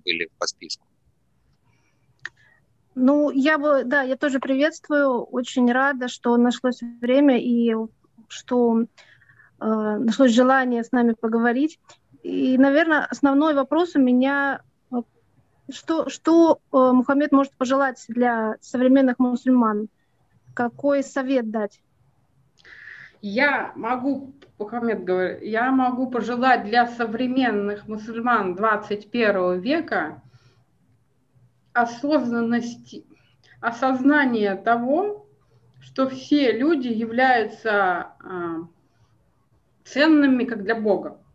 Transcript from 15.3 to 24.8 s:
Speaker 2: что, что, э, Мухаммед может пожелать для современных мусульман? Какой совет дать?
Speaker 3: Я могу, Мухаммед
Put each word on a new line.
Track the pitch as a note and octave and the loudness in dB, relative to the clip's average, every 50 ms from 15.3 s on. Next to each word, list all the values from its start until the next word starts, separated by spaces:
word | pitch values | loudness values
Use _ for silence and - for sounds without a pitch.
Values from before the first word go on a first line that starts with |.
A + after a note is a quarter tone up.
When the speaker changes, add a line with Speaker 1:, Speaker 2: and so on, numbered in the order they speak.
| _ _ _ _ _ _ _ - | _ _ _ _ _ _ _ -20
Speaker 2:
что, | C4 - - - E4 D#4+ B3+ C4+ | -20 -14 -6 -4 -4 -4 -4 -6
что, | - - - D#4+ E4 E4+ E4 D#4+ - - _ - | -6 -4 0 4 6 6 6 6 4 0 _ -2
э, | - C4+ B3+ B3+ | 2 4 4 4
Мухаммед | B3+ B3+ A#3+ - C#4 C#4 D4+ D4 | 4 2 2 2 0 0 0 2
может | C#4 C4+ C#4 C4+ | 2 2 2 0
пожелать | _ - C4 A#3+ C4+ C#4 C#4 C4 B3 - - - | _ -6 -4 -2 0 0 0 -2 -4 -8 -14 -8
для | A3+ A#3+ B3 B3 A#3 A3+ A3 G#3+ G#3+ - | -4 -2 0 0 0 -2 -2 -4 -6 -8
современных | - - - B3 B3+ B3+ C4 C#4 C4+ B3+ B3 - | -12 -8 -2 0 2 4 6 6 4 2 2 0
мусульман? | B3+ B3 B3 A#3 - B3+ B3+ B3 A#3 A3 G#3 G#3 A3 - _ _ _ _ _ _ _ _ _ _ _ - - | 0 0 0 -2 0 2 2 4 4 2 0 -2 -6 -8 _ _ _ _ _ _ _ _ _ _ _ -14 -6
Какой | - A#3+ A#3+ - - - C#4+ C#4+ C#4 C4+ | -6 -6 -6 -4 -2 0 0 0 0 -2
совет | C#4 - C4+ C4 B3+ C#4 B3+ A#3 A3 | -2 -6 -6 -2 0 -2 -2 -2 -2
дать? | G#3+ A3 G#3 G3 _ _ _ _ _ _ _ _ _ _ _ _ _ _ _ _ _ _ _ - - - - - - - - - _ - | -4 -4 -6 -6 _ _ _ _ _ _ _ _ _ _ _ _ _ _ _ _ _ _ _ -20 -20 -20 -20 -20 -20 -20 -20 -20 _ -14
Speaker 3:
Я | - G3+ G3 B3 C#4+ D4 C4+ A#3 F#3+ - - | -10 -6 -2 0 0 0 0 -2 -4 -8 -10
могу, | - - A3+ - B3 A#3+ C#4+ C4 C4+ - - - _ - _ _ - | -10 -6 -6 -4 -4 -2 -4 -4 -4 -8 -14 -20 _ -20 _ _ -14
Мухаммед | G#3 G#3 A#3 A#3+ | -12 -8 -8 -6